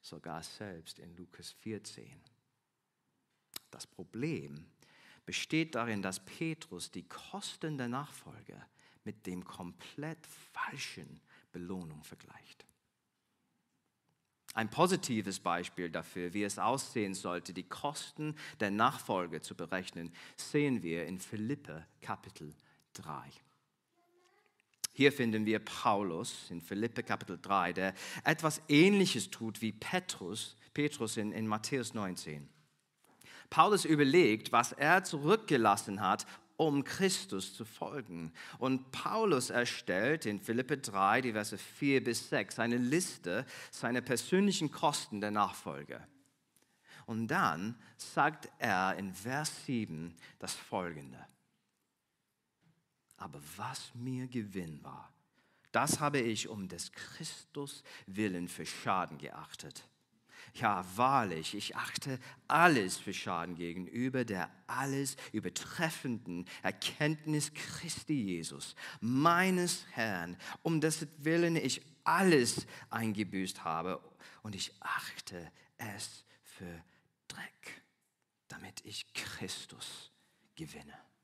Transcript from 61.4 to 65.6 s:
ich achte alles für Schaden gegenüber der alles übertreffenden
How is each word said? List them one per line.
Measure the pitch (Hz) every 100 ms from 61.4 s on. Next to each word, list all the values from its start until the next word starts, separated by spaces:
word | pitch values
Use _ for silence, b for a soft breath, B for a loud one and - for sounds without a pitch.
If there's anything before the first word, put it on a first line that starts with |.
| 80
ich | 101 - -
achte | - - 143 127 B B _
alles | 147 175 139 92 -
für | -
Schaden | 92 - 87 85 85
gegenüber | 85 85 87 113 131 131 117
der | 95 82 - -
alles | 123 139 135 139 - B
übertreffenden | 107 90 -